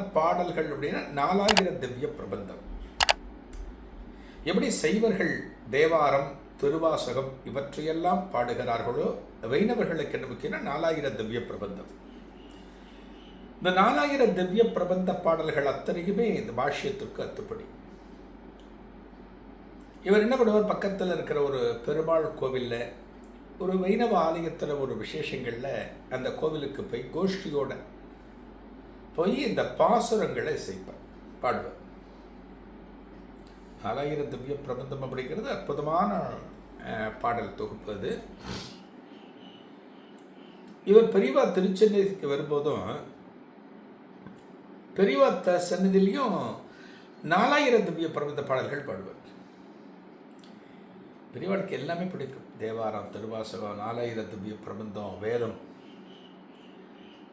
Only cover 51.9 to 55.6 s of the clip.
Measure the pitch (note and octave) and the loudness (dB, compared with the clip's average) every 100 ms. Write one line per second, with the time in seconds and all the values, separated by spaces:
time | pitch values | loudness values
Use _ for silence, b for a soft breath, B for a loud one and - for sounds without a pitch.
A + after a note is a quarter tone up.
51.9 | E3+ F#3 - C3 - - - A2 A2+ A2 | -4 -4 -6 -10 -12 -18 -8 -6 -2 -4
52.9 | G#2+ F#2+ G#2 G#2+ A2 A2 G#2 G#2 G2+ G#2+ | -4 -8 -10 -8 -6 -6 -8 -8 -6 -6
53.9 | A#2+ A#2+ A2 F#2+ G2 G#2+ G#2 - G2+ G#2+ | -4 -4 -4 -6 -8 -10 -10 -10 -10 -10
54.9 | G2+ G2+ F#2 G#2 A#2+ A2 G2+ | -8 -8 -6 -2 0 -2 -6